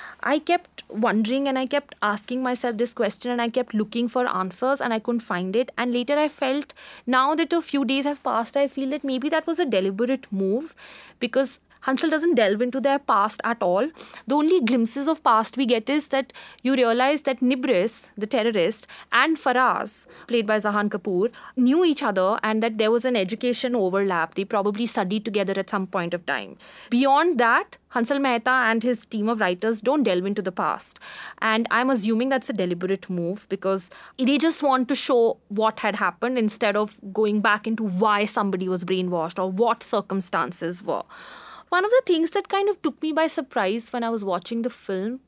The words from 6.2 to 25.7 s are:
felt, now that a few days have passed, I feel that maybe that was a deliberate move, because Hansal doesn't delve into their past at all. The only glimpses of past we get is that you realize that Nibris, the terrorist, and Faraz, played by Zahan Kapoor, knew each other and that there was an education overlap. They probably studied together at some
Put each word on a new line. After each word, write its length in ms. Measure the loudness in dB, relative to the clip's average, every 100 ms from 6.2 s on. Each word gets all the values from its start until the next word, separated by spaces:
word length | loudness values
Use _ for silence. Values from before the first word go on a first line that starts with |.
| 0
felt, 460 | -2 -2 -2 -6 -12 -20 -12 0
now 260 | 2 2 2
that 180 | 0
a 80 | 0
few 200 | 0 0 0
days 180 | 0
have 180 | 0 -2
passed, 340 | -2 -2 0 0
I 120 | 0
feel 220 | 0 -4
that 140 | -4
maybe 260 | -2 -2 0
that 180 | -2 0
was 120 | -2
a 60 | 0
deliberate 640 | 2 0 0 0 -2 -2
move, 460 | -2 0 0 -4 -14 -20 -20 -20 -8
because 420 | -2 0 -2 -4 _ _ -4
Hansal 260 | 0 0
doesn't 240 | 2 2 4
delve 260 | 4 2
into 180 | 0 0
their 200 | 0 0
past 420 | 2 2 2 0
at 180 | -4 -2
all. 260 | 0 2 0 -4 -18 -12 -2
The 80 | 2
only 260 | 4 4
glimpses 460 | 4 2 2 0 -2
of 160 | 0
past 340 | 4 4 2 0
we 80 | 0
get 240 | 0 0
is 200 | 0 0
that 220 | -2 -2 -8 -20 -6
you 140 | 0 2
realize 480 | 4 4 2 2
that 160 | 0 0
Nibris, 720 | 0 2 2 2 2 -2 -8 -8
the 100 | -4
terrorist, 580 | 0 0 2 0 0 -8 -16 -2
and 260 | 2 2 2
Faraz, 680 | 0 2 2 2 -2 -8 -12 -16 -4
played 180 | -2 2
by 120 | 0
Zahan 320 | 0 0 0
Kapoor, 420 | -2 -2 0 0 -4 -8 0
knew 280 | 4 4
each 200 | 4 2
other 360 | 0 2 2 2
and 180 | 0 0
that 160 | 0 2
there 140 | 2
was 140 | 2 2
an 100 | 0
education 600 | 0 -2 -2 -2 0 0
overlap. 600 | 2 2 2 0 -2 -4
They 100 | -2
probably 400 | 0 0 -2 -2
studied 400 | -2 -2 -2 -2
together 280 | -2 -2 -2
at 120 |
some 180 | -2